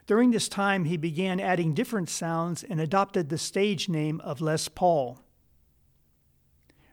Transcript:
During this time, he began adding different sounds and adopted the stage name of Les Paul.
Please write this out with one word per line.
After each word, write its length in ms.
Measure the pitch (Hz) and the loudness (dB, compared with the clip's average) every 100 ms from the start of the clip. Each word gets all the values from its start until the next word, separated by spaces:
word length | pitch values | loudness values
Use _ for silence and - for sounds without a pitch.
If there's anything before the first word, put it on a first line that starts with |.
| - | 2
During 240 | 214 247 | 4 6
this 180 | 226 - | 4 0
time, 380 | - 196 196 160 | 0 0 2 0
he 120 | 175 | -2
began 420 | 165 151 190 180 | -2 -2 -2 0
adding 340 | 196 180 165 | 0 2 2
different 360 | 151 247 220 165 | 0 -2 -2 -4
sounds 540 | - 165 165 170 165 | -4 -2 -2 -2 -6
and 160 | - 156 | -6 -4
adopted 500 | 156 196 196 190 151 | 0 0 2 0 -2
the 100 | 160 | -4
stage 500 | - 196 208 196 - | -4 0 0 0 -2
name 320 | 160 151 160 | -2 -2 -4
of 180 | - 131 | -6 -4
Les 280 | 156 156 - | -2 -2 -4
Paul. 520 | - 180 160 123 135 _ _ _ _ _ _ _ _ _ _ _ _ _ _ _ _ _ | 0 2 2 0 -6 _ _ _ _ _ _ _ _ _ _ _ _ _ _ _ _ _